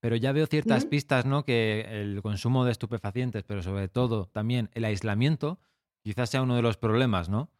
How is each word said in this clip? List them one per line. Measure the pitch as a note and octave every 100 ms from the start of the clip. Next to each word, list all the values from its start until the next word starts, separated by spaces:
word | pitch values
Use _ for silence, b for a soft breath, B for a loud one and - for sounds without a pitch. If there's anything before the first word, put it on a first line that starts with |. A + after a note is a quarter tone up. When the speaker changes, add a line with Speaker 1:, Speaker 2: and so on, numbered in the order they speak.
Speaker 1:
pero | A#2+ A2+
ya | B2+
veo | C#3 D#3
ciertas | D3+ F3+ B2+
Speaker 2:
Ujú. | D4+
Speaker 1:
pistas, | D3 - C3+ B2+
¿no? | C#3
Que | C#3 A#2 A2+ G#2+ G#2+ G#2+
el | G#2 G2+
consumo | G#2 G2+ A#2 C3
de | B2
estupefacientes, | A2+ G#2+ A2+ G#2 G#2 B2+ G#2+
pero | - G2+
sobre | F2 G2 F#2+
todo | - B2 A2+ F#2+
también | - G#2+ B2 A2
el | - A2+
aislamiento, | G2+ A2 G#2 C3 D#3 D3 F#3 _ _ _ _
quizás | - G#2+ B2
sea | C3+
uno | B2+ B2
de |
los | A#2 A2
problemas, | A#2 A2 B2+ G2 E2+
¿no? | G2+ D3+ _